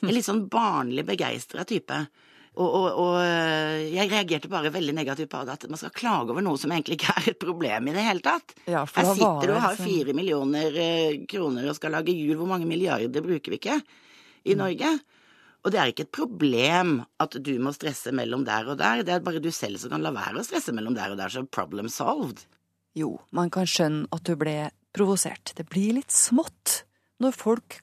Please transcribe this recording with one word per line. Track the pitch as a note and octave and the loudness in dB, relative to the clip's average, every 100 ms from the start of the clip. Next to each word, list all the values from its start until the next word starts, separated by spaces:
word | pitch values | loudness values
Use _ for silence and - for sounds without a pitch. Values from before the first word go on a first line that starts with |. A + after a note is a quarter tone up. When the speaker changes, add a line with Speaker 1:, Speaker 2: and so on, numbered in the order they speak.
Speaker 1:
En | F#3 A#3 | 0 0
litt | G3 | 0
sånn | G#3+ G3 | -2 0
barnlig | A3+ A3 D#3 B2 C3 E3+ | 0 2 2 0 -2 -2
begeistret | F#3+ C3 A#2+ - D#3 F3+ | -2 -2 -4 -8 -8 -4
type. | G3+ - D3 D3 _ _ - - - | -4 -2 -6 -6 _ _ -20 -14 -2
Og, | F3+ | 2
og, | F#3 F#3 - | 2 2 2
og, | F3+ F3+ | 2 4
eh, | F3 E3+ D#3+ D#3 D#3 D#3 D#3 | 2 2 2 2 0 -2 -2
jeg | F3 G3+ | 0 2
reagerte | G#3 F#3 D#3 D#3+ | 2 0 -2 -2
bare | F3+ D3+ | -2 -2
veldig | D#3+ D3+ D#3 | -2 -2 -2
negativt | C#3 C#3 D#3 | -2 -4 -4
på | C#3+ B2+ | -6 -8
det, | |
at | C3+ - | -8 -10
man | D#3 | -10
skal | D3 - | -10 -6
klage | A#3+ F#3+ A#2 | 0 0 0
over | B2+ | 0
noe | G3+ C#3+ | 0 0
som | C#3 | 0
egentlig | E3 - E3 | -2 0 0
ikke | - G3 | 2 2
er | E3+ | 2
et | F#3+ | 0
problem | E3+ E3+ C#3+ G#2+ B2+ | -2 0 0 0 0
i | F3 | 0
det | |
hele | A3 F3+ - | 0 0 2
tatt. | E4 - - - | 0 -2 -14 -2
Speaker 2:
Ja, | E3+ D3 | -2 0
for | - | 2
Speaker 1:
Her | F#3+ | 4
Speaker 2:
da | |
var | G3 | 6
Speaker 1:
sitter | G#3+ D#3 F3+ | 6 4 2
du | |
og | G#3 | 4
Speaker 2:
det | |
Speaker 1:
har | A3 G#3+ | 2 0
Speaker 2:
sånn | F#3 | 0
Speaker 1:
fire | F3 C3+ C#3 | 0 2 0
millioner, | F#3 D3 C3+ D3 D#3 D3+ | 2 2 2 0 0 0
eh, | E3 E3 D#3+ D3 - | 0 2 2 0 -4
kroner | G3+ E3 B2 C3+ | -4 -2 0 -2
og | D3+ | -4
skal | D#3 D#3 | -2 -2
lage | D#3+ | 0
jul. | F3 D3+ D#3 | 0 0 0
Hvor | F3 | 0
mange | F#3 E3 | -2 0
milliarder | E3 F#3 C3 A#2 C#3+ | 0 0 0 0 -2
bruker | E3+ F3+ - | 0 -2 -2
vi | G2 | -6
ikke | - D4 | -2 -2
i | - - - - - _ - G3+ | -4 -18 -20 -20 -20 _ 0 2
Speaker 2:
Mm. | F#3+ | 2
Speaker 1:
Norge? | F3+ D4 D#4 - _ _ _ - _ | 0 0 0 -4 _ _ _ -20 _
Og | - | 0
det | G3 | 2
er | C3+ | 2
ikke | - D#3 | 0 -6
et | - | -4
problem | C#4 F#3+ D3 A#2+ C3+ F3 F3+ C3+ - - | -4 2 4 6 4 4 4 0 -4 -4
at | D#3+ B2+ | -2 -2
du | C#3 B2+ | -4 0
må | C3 C#3+ | -2 -2
stresse | D#3 C3+ A#2 | -6 -6 -4
mellom | C3 A2+ B2 B2+ | -4 -2 -2 0
der | G#2+ A2 | -2 -2
og | C#3+ | 0
der. | F#3 A#3 | 2 2
Det | F3+ | 0
er | F3+ | 0
bare | F3+ D#3+ | 0 -2
du | D#3 | -2
selv | D#3+ G#2+ G2+ | -4 -6 -6
som | A#2 | -6
kan | D3+ | -4
la | D#3 | -4
være | B2+ F#2+ A#2 | -4 -6 -6
å | |
stresse | A#3+ F4+ - A#2 | -4 -4 -4 -4
mellom | A2 A#2+ | -2 -2
der | G2 | -4
og | G2 | -6
der, | F#2+ | -6
så | B2+ C3 | -6 -6
problem | - E2+ G2+ A2 | -4 -4 -4 -6
solved. | - D3 D4 E3+ G#2 - _ _ _ _ D#3+ | -2 0 0 -2 -8 -18 _ _ _ _ -6
Speaker 2:
Jo, | D3+ F2 - | -6 -6 -8
man | F3+ F3 | -2 -2
kan | F#3 F3+ | 0 0
skjønne | - D#3+ D3+ D3+ | 2 2 2 -2
at | E3 | -6
du | - D#3+ | -2 0
ble | D#3 D3+ D3+ - _ | 0 -2 -6 -10 _
provosert. | - G3 G3 - - - - | 0 2 2 0 -6 -12 -12
Det | D#3+ | -4
blir | F#3 G#3 A#3+ | 0 2 0
litt | - | 2
smått | - - A#3+ E4 - - - - _ _ - | 2 6 4 2 -4 -4 -4 -6 _ _ 0
når | B3+ B3+ | 0 2
folk | G#3+ A#3 - - | 2 0 0 -10